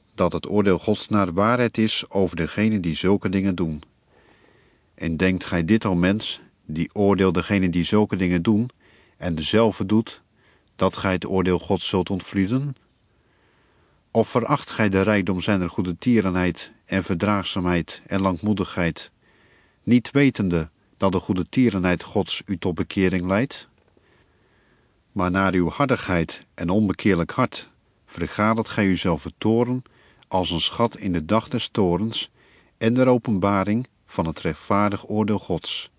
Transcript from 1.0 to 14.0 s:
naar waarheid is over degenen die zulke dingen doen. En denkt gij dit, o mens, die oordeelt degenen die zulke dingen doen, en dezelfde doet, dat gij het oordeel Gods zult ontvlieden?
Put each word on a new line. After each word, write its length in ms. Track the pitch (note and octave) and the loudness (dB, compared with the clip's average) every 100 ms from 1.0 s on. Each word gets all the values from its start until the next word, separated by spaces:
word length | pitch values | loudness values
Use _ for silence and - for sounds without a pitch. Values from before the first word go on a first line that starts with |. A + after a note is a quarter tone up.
| - | 0
naar 240 | G#2+ F#2 | 0 0
waarheid 440 | E2+ G#2+ B2 A#2 - | 2 2 2 0 0
is 320 | A2 - - | 0 -2 -2
over 260 | G2 F#2 E2+ | 0 0 -2
degenen 460 | D#2+ - A2 G#2+ | -4 0 0 0
die 140 | E2+ D2+ | -2 0
zulke 340 | F#2 G2+ G2+ | 2 2 2
dingen 260 | G2 G2 F2+ | 0 0 0
doen. 280 | E2+ D2+ - _ _ _ _ _ _ _ _ _ _ - | -2 -4 -12 _ _ _ _ _ _ _ _ _ _ -8
En 220 | E2 D#2+ | -6 0
denkt 280 | F#2 F#2 - | 0 0 -2
gij 200 | F2 E2 | -2 2
dit, 200 | A2 G#2+ | 2 2
o 100 | F2 | 2
mens, 480 | F2+ G#2+ - - - _ - | 2 0 -2 -8 -12 _ -10
die 240 | D2+ - | -6 -4
oordeelt 400 | G2+ G2+ F#2+ F#2+ | 0 2 4 4
degenen 380 | F2+ - G2+ F#2 | 2 0 0 0
die 120 | E2+ | 0
zulke 320 | D#2+ G#2+ G#2+ G2 | 2 2 2 0
dingen 260 | F#2 F2+ | 0 0
doen, 280 | E2+ G#2+ B2 _ _ _ _ - | 2 0 0 _ _ _ _ -8
en 180 | F2+ D#2 | -6 -4
dezelfde 500 | D2+ G#2+ A2+ F#2+ F#2+ | 0 2 2 0 0
doet, 360 | G#2+ A2+ - _ _ _ _ _ - | 0 0 -8 _ _ _ _ _ -2
dat 220 | F#2+ - | -2 0
gij 140 | G2+ | -2
het 140 | F#2 - | -2 0
oordeel 340 | F#2+ F2+ F2 | 0 2 0
Gods 280 | - F#2+ - | 0 -2 0
zult 220 | G2 F2 | 0 0
ontvlieden? 680 | F#2+ - G2 F#2+ C3 C#3+ C3 _ _ _ _ _ _ _ _ _ _ _ _ | -4 -4 -2 0 0 -4 -8 _ _ _ _ _ _ _ _ _ _ _ _